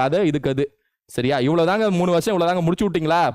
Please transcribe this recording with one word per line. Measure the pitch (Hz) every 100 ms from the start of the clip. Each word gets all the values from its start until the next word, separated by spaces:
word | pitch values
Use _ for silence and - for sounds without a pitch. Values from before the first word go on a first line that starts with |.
கதை, | 135 175 175
இது | 147 139
கது. | 135 143 _ _ _ - -
சரியா? | 123 139 131
இவ்வளவுதாங்க | 165 165 208 220 175
மூணு | 180
வருஷம், | 170 226
இவ்வளவுதாங்க | 185 170 180 165
முடிச்சு | 185 208
விட்டீங்களா? | 170 156 170 147